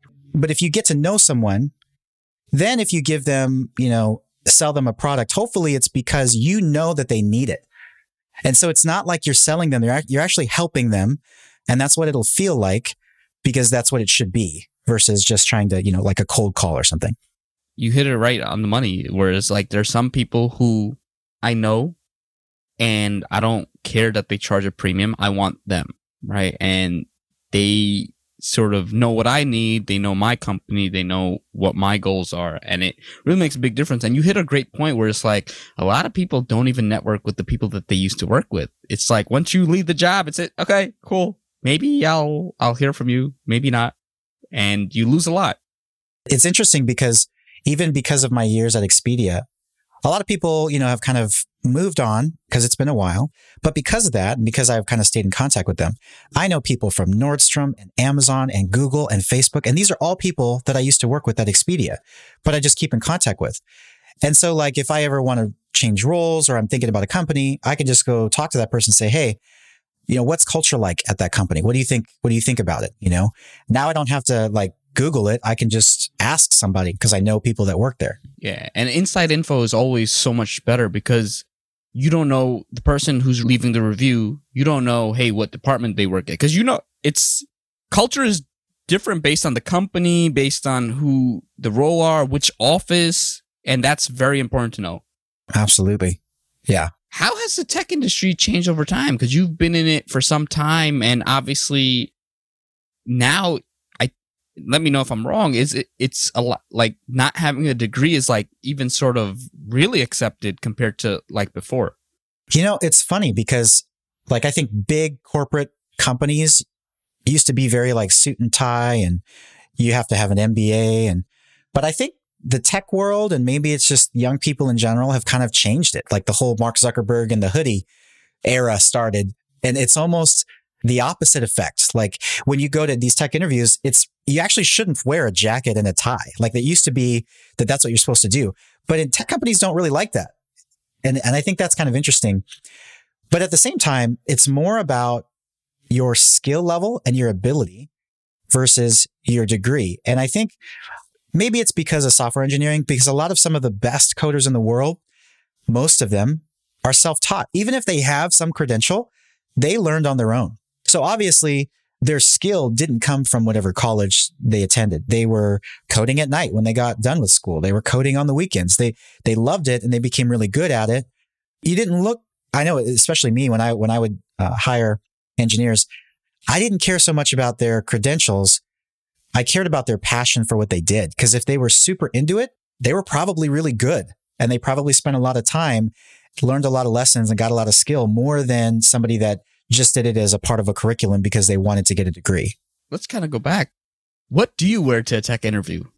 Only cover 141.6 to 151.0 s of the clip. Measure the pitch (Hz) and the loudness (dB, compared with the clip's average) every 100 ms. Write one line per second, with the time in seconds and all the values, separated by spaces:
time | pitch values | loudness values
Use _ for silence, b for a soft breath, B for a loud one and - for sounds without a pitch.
141.6 | 180 - 147 123 147 - 107 98 - B | 0 0 0 0 0 0 2 -2 -4 B
142.6 | B B B B B B - 175 180 165 | B B B B B B -2 0 2 2
143.6 | 254 285 156 131 117 120 - 131 143 139 | 2 2 2 2 2 -2 -2 2 2 2
144.6 | 175 220 156 123 123 120 - _ _ _ | 0 0 0 0 0 -2 -6 _ _ _
145.6 | _ _ - 123 127 113 - - 135 151 | _ _ -4 0 2 4 4 4 2 0
146.6 | 175 170 202 240 - 127 120 95 117 147 | 0 0 -2 -4 -2 0 0 0 0 0
147.6 | 90 98 147 _ _ _ _ _ - 127 | -2 -6 -20 _ _ _ _ _ -2 2
148.6 | 127 - 120 107 - _ - 120 107 110 | 4 2 2 2 0 _ -2 0 2 0
149.6 | 113 143 95 87 - 127 131 208 220 _ | 0 -2 -2 -4 -2 0 0 -2 -4 _
150.6 | B B B B | B B B B